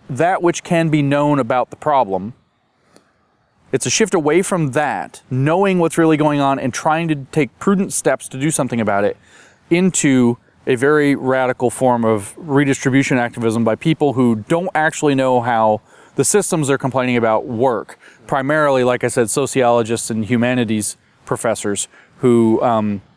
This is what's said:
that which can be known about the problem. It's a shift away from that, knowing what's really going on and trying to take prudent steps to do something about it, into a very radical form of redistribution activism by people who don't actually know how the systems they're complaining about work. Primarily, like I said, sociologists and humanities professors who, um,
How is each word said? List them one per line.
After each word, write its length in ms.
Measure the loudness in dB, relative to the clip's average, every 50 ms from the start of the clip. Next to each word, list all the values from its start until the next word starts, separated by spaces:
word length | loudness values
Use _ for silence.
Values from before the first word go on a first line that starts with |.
| _ -10
that 320 | -4 0 0 0 0 2 0
which 200 | 0 0 -2 -4
can 280 | -2 0 0 2 2
be 100 | 0 0
known 380 | 2 2 2 2 2 2 2 0
about 320 | 0 0 0 -2 -2 -4
the 60 | -8
problem. 580 | -6 -2 0 2 2 2 0 -2 -4 -6 -8 -12 -16 _ _ _ _ _ _ _ _ _ _ _ _ _ _ _ _ _ _ _ _ _ _ _ _ _ _ -4
It's 140 | -4 -2
a 40 | -2
shift 240 | 0 0 0 0 0
away 280 | 0 2 2 2 2 2
from 300 | 0 0 -2 -2 0 0
that, 500 | 0 0 0 -2 -4 -6 -10 -14 -20 -12 _
knowing 480 | -4 -2 0 0 2 2 2 2 2 2
what's 200 | 0 0 2 2
really 180 | 4 4 4
going 240 | 4 2 0 2 2
on 180 | 0 0 0 0
and 140 | -2 -6 -6
trying 360 | -4 -2 -2 -2 0 -2 -4
to 80 | -4 -6 -6 -4 -2
take 240 | -2 -2 -2 -4 _
prudent 340 | -2 0 0 0 0 -2 -4
steps 360 | -2 0 0 -2 -2 -4 -10
to 100 | -8 -4
do 120 | -4 -2
something 300 | -2 -2 -2 -2 -2 -2
about 240 | 0 0 0 0 0
it, 120 | 0 -2 -6 _ _ -20 -20 -20 -20 _ _ _ _
into 680 | 0 2 2 0 0 0 0 2 2 4 2 2 0 -2 _ _ _ _ _
a 100 | -4 -2
very 380 | 0 2 2 2 2 2 2 0
radical 560 | 0 0 -2 0 0 0 -2 -2 -2 -2 -2
form 340 | -2 0 0 2 2 2 2
of 300 | 0 0 0 -2 -8 -12
redistribution 840 | -14 -8 -2 0 0 2 2 0 -2 -2 0 2 2 2 2 0 0
activism 460 | 0 -2 -4 -4 -2 -2 0 0 0
by 100 | 0 -2
people 380 | 0 -2 -2 -2 0 0 0 0
who 220 | 2 2 2 0 -2 -2 -2
don't 220 | -2 -2 -2 -2 -2
actually 400 | 0 0 0 -2 0 0 0 0
know 260 | 2 0 0 0 0
how 400 | 0 0 0 2 2 2 0 0 -4 _ -20 -20 -20 -8 _
the 100 | -2 0
systems 440 | 2 0 0 0 0 -2 -2 0 0
they're 100 | -2 -2
complaining 380 | -2 -2 -2 -2 0 0 0
about 280 | 2 2 2 2 0 -2
work. 520 | -4 -4 -2 0 0 0 -2 -6 -10 -16 -20 -20 -20 -20 _ -8
Primarily, 580 | -4 -4 -2 -2 0 0 2 2 2 2 2 2
like 180 | 2 0 0 -2
I 60 | -2
said, 200 | 0 0 0 0
sociologists 800 | 0 -2 -2 -2 0 2 2 4 2 2 0 -2 -4 -4 -4 -6
and 140 | -6 -6 -2
humanities 720 | -2 0 0 0 0 0 0 -2 -2 -2 -2 -4 -6 -8 -10 _ _ _ _ _
professors 600 | -8 -6 -4 -2 -2 -2 -2 -4 -4 -4 -4 -6 -10 -14 -20 -20 _ _ -2
who, 440 | 2 4 4 4 4 4 2 2 2
um, 400 | 0 0 0 -2 -2 -4 -6 -10 _ _